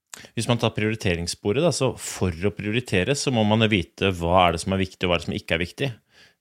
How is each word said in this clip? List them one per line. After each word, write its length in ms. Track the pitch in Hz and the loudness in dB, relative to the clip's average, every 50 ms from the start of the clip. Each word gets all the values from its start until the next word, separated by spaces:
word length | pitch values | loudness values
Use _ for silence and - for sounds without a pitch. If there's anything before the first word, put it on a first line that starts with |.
| _ _ - - - - _ | _ _ -20 -20 -20 -12 _
hvis 100 | 120 113 123 | -6 -2 -2
man 100 | 120 110 | 0 0
tar 140 | 123 110 - | 0 -2 0
prioriteringssporet, 880 | - 104 107 110 110 - 101 87 85 87 85 - - - 104 104 131 170 | 0 -2 -2 -2 -2 -2 -2 -2 -2 -2 -6 -8 -4 -4 -2 0 2 0
da, 80 | 170 131 | 0 0
så 200 | - 135 123 - - | 0 -2 -2 -2 -4
for 380 | - - - - 107 92 80 | -10 -12 -6 -2 -2 -2 -2
å 160 | 80 92 101 - | -2 -2 -4 -4
prioritere, 640 | - 95 104 107 123 123 - - 92 90 113 143 139 | -2 -6 -4 -4 -4 -4 0 0 0 2 0 0 -2
så 140 | - 147 127 | -2 0 0
må 120 | 113 107 104 | 2 4 4
man 160 | 107 113 113 | 4 4 4
jo 80 | 107 113 | 4 2
vite 400 | 95 80 - _ - 92 98 92 87 | 2 0 -2 _ -2 -2 -2 0 0
hva 240 | 85 82 90 95 90 | 0 4 6 6 6
er 100 | 87 85 | 6 4
det 80 | 80 - | 0 0
som 100 | 95 95 | -2 0
er 80 | 95 95 | 0 0
viktig, 160 | - - - - | -2 -4 -4 0
og 80 | 90 | 0
hva 60 | 87 | 0
er 80 | 85 - | 0 0
det 60 | - | -2
som 80 | - - | -6 -6
ikke 160 | - - 87 | -2 -2 -2
er 80 | 80 90 | -2 -2
viktig. 260 | - - - 135 135 113 - _ _ _ _ - _ _ _ | -4 -4 -4 -4 -4 -4 -8 _ _ _ _ -20 _ _ _